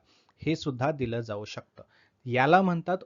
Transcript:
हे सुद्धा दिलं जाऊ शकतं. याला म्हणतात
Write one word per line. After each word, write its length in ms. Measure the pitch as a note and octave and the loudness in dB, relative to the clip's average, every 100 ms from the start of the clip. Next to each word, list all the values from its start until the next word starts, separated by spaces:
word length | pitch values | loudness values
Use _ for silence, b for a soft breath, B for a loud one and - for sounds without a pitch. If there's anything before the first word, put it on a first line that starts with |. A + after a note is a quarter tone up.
| _ b b - | _ b b -8
हे 140 | D3 D#3+ | -4 -4
सुद्धा 340 | D#3+ B2 C3+ | -4 -2 -2
दिलं 300 | D3+ A#2+ A#2 | -2 -4 -6
जाऊ 240 | A2+ G#2 | -6 -8
शकतं. 380 | G#2+ - - - - b b b B2+ | -10 -14 -16 -20 -20 b b b -4
याला 360 | B2 C#3 F3+ | 2 6 6
म्हणतात 360 | F#3+ E3+ D#3+ F3+ | 6 0 -2 -6